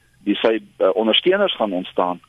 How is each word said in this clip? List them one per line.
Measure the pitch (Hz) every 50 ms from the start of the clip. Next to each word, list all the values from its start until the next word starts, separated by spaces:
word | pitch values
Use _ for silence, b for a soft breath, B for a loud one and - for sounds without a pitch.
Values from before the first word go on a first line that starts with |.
| _ _ _ _ -
die, | 104 101
sy, | - - 113 113 107 104 - _
uh, | - - 95 92
ondersteuners | 110 110 110 107 - - 175 185 202 202 - -
gaan | - 113 104 87
ontstaan, | 90 90 - - - 90 90 87 87 b